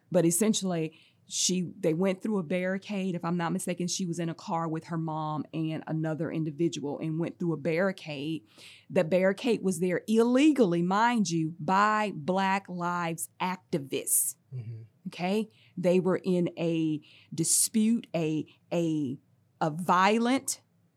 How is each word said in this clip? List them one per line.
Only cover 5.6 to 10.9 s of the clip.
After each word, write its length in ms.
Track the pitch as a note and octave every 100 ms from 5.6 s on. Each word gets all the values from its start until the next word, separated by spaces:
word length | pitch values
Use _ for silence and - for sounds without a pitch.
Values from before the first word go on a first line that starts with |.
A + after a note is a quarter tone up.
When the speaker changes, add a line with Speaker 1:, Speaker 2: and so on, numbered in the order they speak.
| D#3+ D#3 -
Speaker 1:
another 440 | D#3 D#3+ D#3 D#3+
individual 680 | D#3+ D#3 C#3+ E3+ - C#3+ C#3
and 200 | D#3+ D#3+
went 200 | E3+ -
through 160 | F3
a 20 | D3+
barricade. 840 | D#3 D#3+ F#3+ F#3+ D#3+ D3 D3 D#3+ - - - - -
The 140 | F#3
barricade 580 | E3 F3+ F#3 G3 C4 A3
was 180 | F#3+ E3
there 220 | F3+ F3 -
illegally, 760 | A3 A#3 B3+ D#4 C#4 G3+ E3+
mind 480 | F3